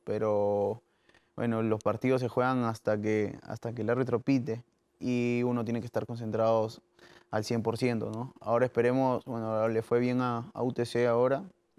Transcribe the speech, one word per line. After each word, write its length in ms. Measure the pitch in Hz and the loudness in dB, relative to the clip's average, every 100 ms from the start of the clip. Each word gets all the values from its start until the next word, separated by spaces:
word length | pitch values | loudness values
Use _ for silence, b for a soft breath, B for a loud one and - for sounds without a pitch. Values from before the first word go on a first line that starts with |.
Pero, 800 | - 107 107 104 101 101 98 113 _ b b b b - | -6 -2 0 2 2 2 0 -4 _ b b b b -6
bueno, 280 | 117 113 | -2 0
los 180 | 110 107 | 0 0
partidos 400 | 110 107 127 131 | 0 0 2 0
se 60 | 123 | 0
juegan 360 | 127 127 127 | 0 0 0
hasta 380 | 117 110 - 107 | -2 -2 -2 0
que, 360 | 107 107 101 - | 0 0 -2 -6
hasta 320 | - 110 117 | -12 -10 -8
que 80 | 117 | -4
el 80 | 107 | -2
árbitro 300 | 123 127 120 | 0 0 0
pite. 440 | - 135 117 113 - _ _ - | 2 0 0 -8 -10 _ _ -8
Y 420 | 127 123 120 120 | -2 0 2 2
uno 220 | 123 120 113 | 0 0 -2
tiene 140 | 117 | -4
que 80 | 117 | -4
estar 180 | 110 - | -6 -6
concentrados 760 | 117 110 107 113 113 110 - _ _ B B B | -8 -4 0 4 4 0 -6 _ _ B B B
al 140 | 107 | -4
cien 180 | 107 117 | 0 0
por 160 | 113 113 | 0 0
ciento, 320 | 127 113 107 | 0 0 -4
¿no? 240 | 110 131 - | -6 -10 -10
Ahora 260 | 104 120 123 | 0 2 2
esperemos, 600 | 117 120 131 131 123 - | 4 2 4 2 0 -4
bueno, 420 | 117 110 110 113 | -6 -2 0 2
le 140 | 110 | 0
fue 180 | - 120 | 2 2
bien 220 | 123 123 | 2 0
a, 280 | 127 117 120 | 0 -2 -6
a 100 | - | -4
U 80 | 123 | -4
T 140 | 135 120 | -2 -2
C 200 | 120 120 | 2 4
ahora. 380 | 117 127 135 190 _ _ | 4 4 2 -4 _ _